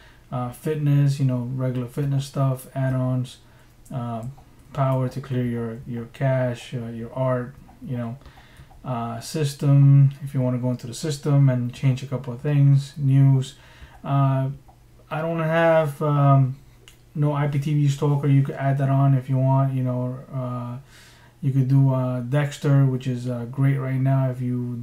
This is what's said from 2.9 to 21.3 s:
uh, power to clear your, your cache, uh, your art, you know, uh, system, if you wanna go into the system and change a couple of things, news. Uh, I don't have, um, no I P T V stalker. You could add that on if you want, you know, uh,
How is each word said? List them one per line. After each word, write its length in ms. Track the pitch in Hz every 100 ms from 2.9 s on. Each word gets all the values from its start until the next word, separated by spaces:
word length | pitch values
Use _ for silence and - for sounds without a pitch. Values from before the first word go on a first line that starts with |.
| 131 127 127 123 - _ - _ _ -
uh, 320 | 127 120 113 123 - - - -
power 380 | - 131 131 127
to 100 | 139
clear 240 | - 127
your, 360 | 123 117 117 113 135
your 180 | 117 113
cache, 600 | - 135 131 127 120 - 127
uh, 100 | 117
your 220 | 117 117
art, 420 | 131 131 127 123 - - -
you 160 | 226 123
know, 200 | 117 135 - - - - - - 135
uh, 340 | 117 117 117
system, 920 | - 160 143 - 147 139 139 139 139 -
if 100 | 139
you 80 | 135
wanna 160 | 127 127
go 120 | 123
into 180 | 123 117
the 60 |
system 560 | 113 160 143 156 143 139
and 240 | 123 123
change 280 | - 135 127
a 40 | 135
couple 260 | 127 -
of 80 | 120
things, 540 | 147 143 143 139 139 -
news. 580 | 135 135 139 131 131 - - - - - -
Uh, 440 | 139 135 135 135 139 - - _ - -
I 100 | 151
don't 180 | 165 165
have, 640 | 160 165 165 160 156 139
um, 540 | 151 147 139 135 131 131 - _ - _ _
no 200 | 156 147
I 140 | 143 147
P 120 | 143
T 140 | 156
V 160 | 147 143
stalker. 380 | 139 147 143 147
You 160 | 139
could 120 | 135 -
add 220 | 135 135
that 120 | 135
on 260 | 135 139 131
if 120 | 127
you 100 | 131
want, 360 | 131 135 135
you 100 | 131
know, 340 | 127 123 127 127 -
uh, 440 | 135 123 123 120 127 - - - - -